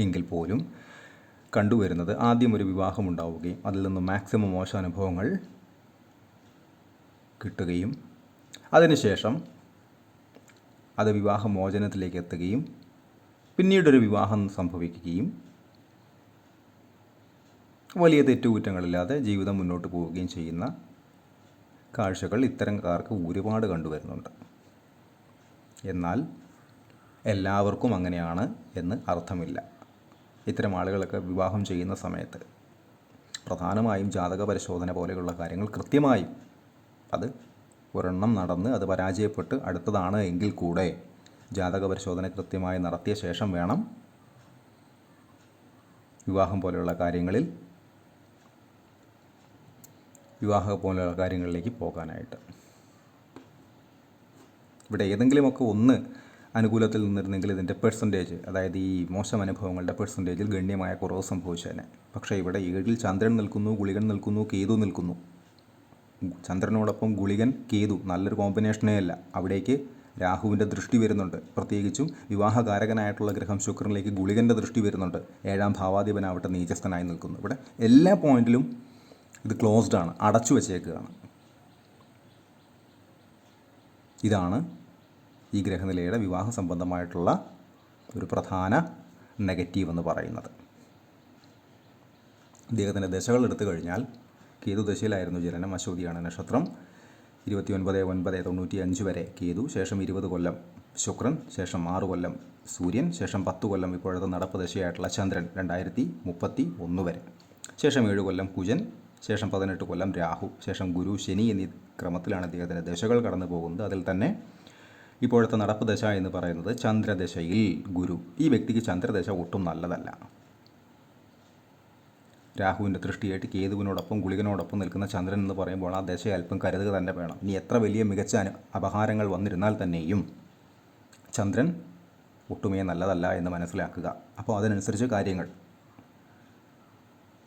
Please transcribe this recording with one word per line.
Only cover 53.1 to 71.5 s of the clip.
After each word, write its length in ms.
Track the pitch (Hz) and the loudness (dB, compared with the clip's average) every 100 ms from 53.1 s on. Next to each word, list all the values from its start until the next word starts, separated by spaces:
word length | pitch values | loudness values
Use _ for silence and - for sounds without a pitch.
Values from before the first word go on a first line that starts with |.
| - - - - - - - - - _ _ _ - - _ - - - | -20 -20 -20 -20 -20 -20 -20 -20 -20 _ _ _ -20 -20 _ -20 -20 -6
ഇവിടെ 160 | 104 98 | 0 2
ഏതെങ്കിലുമൊക്കെ 500 | 104 131 143 135 135 120 104 | 4 6 8 6 4 2 6
ഒന്ന് 220 | 123 107 - - - - - 113 | 6 6 0 -14 -20 -20 -4 2
അനുകൂലത്തിൽ 420 | 110 110 107 110 | 4 4 4 2
നിന്നിരുന്നെങ്കിൽ 460 | 101 101 95 95 101 92 | 0 0 -2 -2 -2 -2
ഇതിൻ്റെ 200 | 90 - | -2 0
പെർസെൻറ്റേജ്, 560 | 113 - 107 95 87 85 - | 0 2 0 0 -2 -6 -6
അതായത് 280 | 95 92 95 95 | -2 -2 -2 -2
ഈ 20 | 92 87 95 | -2 -2 -2
മോശം 240 | 104 110 | -2 -2
അനുഭവങ്ങളുടെ 500 | 95 90 95 90 90 90 | -2 -2 -4 -4 -4 -4
പെർസെൻറ്റേജിൽ 480 | 104 - 90 87 104 95 | -4 -4 -4 -2 -2 0
ഗണ്യമായ 360 | 92 98 90 90 | 0 -2 -2 -4
കുറവ് 220 | 92 95 92 | -4 -4 -4
സംഭവിച്ചേനെ. 540 | 92 87 85 85 - - - - 113 | -4 -4 -6 -8 -10 -14 -20 -16 -12
പക്ഷേ 180 | - 101 | -4 -2
ഇവിടെ 180 | 90 98 90 | 0 -2 -2
ഏഴിൽ 240 | 95 101 117 | 0 0 0
ചന്ദ്രൻ 300 | 98 95 113 117 | 0 2 4 2
നിൽക്കുന്നു, 320 | 104 107 107 107 | 0 -2 0 0
ഗുളികൻ 220 | 98 98 107 | 0 0 0
നിൽക്കുന്നു, 300 | 101 104 104 107 | 0 0 -2 0
കേതു 220 | 98 98 110 | 0 2 2
നിൽക്കുന്നു. 340 | 101 - 87 85 - - - - - - - - _ - 92 - - | 2 0 -4 -6 -12 -20 -20 -20 -20 -20 -20 -20 _ -8 -8 -8 -6
ചന്ദ്രനോടൊപ്പം 600 | 92 101 110 104 98 110 98 | -2 2 2 2 0 0 0
ഗുളികൻ, 300 | 98 101 123 135 - | 0 4 2 0 0
കേതു 240 | 107 104 98 95 | 2 2 0 -2
നല്ലൊരു 260 | 90 98 104 | -2 0 2
കോമ്പിനേഷനേ 540 | 101 98 107 107 110 104 | 2 4 2 4 4 4
അല്ല. 100 | 87 - - 98 | 2 -2 -8 -4
അവിടേക്ക് 380 | 92 98 107 139 - - - - | -2 0 2 0 -2 -16 -18 -2
രാഹുവിൻ്റെ 420 | 90 95 107 104 98 | 0 2 2 2 2
ദൃഷ്ടി 240 | 92 - 120 | 0 2 4
വരുന്നുണ്ട്. 340 | 107 104 90 82 - | 6 4 0 -6 -6